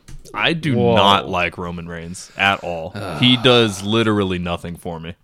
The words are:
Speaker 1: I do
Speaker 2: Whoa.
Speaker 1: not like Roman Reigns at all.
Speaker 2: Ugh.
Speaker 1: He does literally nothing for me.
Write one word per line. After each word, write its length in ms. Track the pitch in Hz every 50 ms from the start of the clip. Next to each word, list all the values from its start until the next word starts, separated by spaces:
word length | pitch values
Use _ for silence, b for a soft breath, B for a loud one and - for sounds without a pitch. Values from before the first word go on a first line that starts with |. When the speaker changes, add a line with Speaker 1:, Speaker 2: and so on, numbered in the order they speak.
| _ - - - - - -
Speaker 1:
I 200 | 107 110 135 160
do 220 | 165 156 156 127
Speaker 2:
Whoa. 180 | 120 120 117 117
Speaker 1:
not 320 | 107 95 98 98 98 67
like 300 | 67 92 90 87 87 82
Roman 300 | - 90 87 87 87 85 85
Reigns 420 | 85 82 82 85 92 - - - -
at 260 | - 95 98 98 - -
all. 300 | 87 87 82 80 85 -
Speaker 2:
Ugh. 260 | 104 104 95 82 73
Speaker 1:
He 140 | 123 123 127
does 460 | 120 113 127 123 120 117 110 98 92 98
literally 560 | 101 107 113 113 113 107 104 101 92 92 90
nothing 380 | 87 87 87 85 - 92 85
for 220 | 82 - 90 85 80
me. 140 | 82 82 85 _